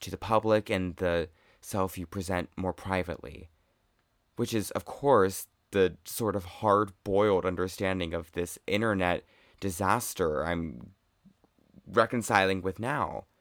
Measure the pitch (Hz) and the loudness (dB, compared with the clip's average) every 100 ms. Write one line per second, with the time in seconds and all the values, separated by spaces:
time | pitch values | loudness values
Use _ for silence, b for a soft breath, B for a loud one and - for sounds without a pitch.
0 | - 92 101 110 107 110 107 98 90 85 | -10 -8 0 0 4 2 0 -2 -4 -2
1 | 90 85 78 b b b - 104 95 - | 0 0 -2 b b b -6 -2 -2 -4
2 | 85 101 92 90 82 - 92 - 98 95 | -8 -8 -4 -4 -4 -6 -6 -6 -4 -4
3 | 87 78 - - 92 _ _ _ _ _ | -4 -8 -12 -16 -18 _ _ _ _ _
4 | _ _ _ - 117 113 95 95 - - | _ _ _ -6 -2 -2 -2 -6 -6 -2
5 | 143 120 95 95 - _ _ 95 92 80 | 4 6 4 0 -12 _ _ 2 2 2
6 | - - 110 98 87 - 107 101 107 - | -10 -4 -2 -2 -6 -2 4 4 2 -4
7 | - 98 107 92 90 87 92 - 95 92 | 0 4 4 4 2 -2 -4 -2 -2 0
8 | 85 85 82 - 87 - - 104 113 101 | -2 -4 -6 -6 -6 -8 -2 0 2 2
9 | 90 87 b b b _ 95 87 95 117 | 2 0 b b b _ -6 -2 2 2
10 | 120 - 85 73 80 85 82 60 - - | 0 -2 0 0 -2 -2 -4 -10 -16 -20
11 | _ _ _ _ _ _ _ - - 98 | _ _ _ _ _ _ _ -20 -2 0
12 | 113 123 104 104 95 95 92 92 117 147 | 2 0 4 4 4 2 -2 -4 -4 -4
13 | 80 - - _ | -4 -6 -12 _